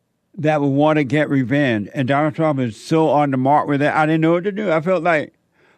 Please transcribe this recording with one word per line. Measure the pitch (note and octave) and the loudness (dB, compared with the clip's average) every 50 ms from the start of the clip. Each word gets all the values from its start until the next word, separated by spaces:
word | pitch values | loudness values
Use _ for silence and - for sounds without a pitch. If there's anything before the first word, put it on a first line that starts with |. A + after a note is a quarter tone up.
| _ _ _ _ _ _ _ - | _ _ _ _ _ _ _ -4
that | C#3+ D3+ D3+ D3 | -2 0 0 0
would | C#3+ C#3+ | 0 0
want | C3+ C#3 D3 D#3 D#3 D3+ | 2 2 2 2 2 2
to | D3 | 0
get | A#2 C3 D#3 D3 C3 | 0 0 0 0 0
revenge. | C#3+ C3+ C3 G#2+ C#3 C#3+ D3 C3 A#2 G#2+ G2+ - - | 0 -2 0 0 0 0 0 0 0 -2 -4 -6 -6
And | - C3 A#2+ | -4 -2 0
Donald | C#3 C#3 D3+ D#3 - | 0 0 0 -2 -2
Trump | - D#3+ D#3 D3 C3+ | -2 -2 -2 0 -2
is | B2+ A#2 G#2+ | -4 -6 -6
so | - - - D#3+ D#3+ D#3+ D3+ | -8 -6 -2 0 2 2 2
on | B2 D3 D3 C#3+ | 2 2 2 0
the | C3+ B2+ | 0 0
mark | B2+ C3+ D3 D3 - C#3 | 0 2 2 2 2 0
with | D3 C#3 | -2 0
that, | C#3+ D3 G#2 | 0 0 0
I | C#3+ D#3 | 2 0
didn't | D3+ D#3+ D#3+ | 2 2 0
know | D#3 D#3+ E3+ | 2 2 0
what | F3+ F3 | 0 -2
to | G#3 | -4
do. | G3 G3+ G#3+ F#3+ | -6 -4 -2 -2
I | D#3+ D#3+ | -2 -2
felt | D3+ F3+ F#3+ F3 D#3 | 0 0 -2 0 0
like, | F3 E3 D3+ C3+ - - _ _ _ _ _ _ _ _ | 0 0 -2 -2 -6 -12 _ _ _ _ _ _ _ _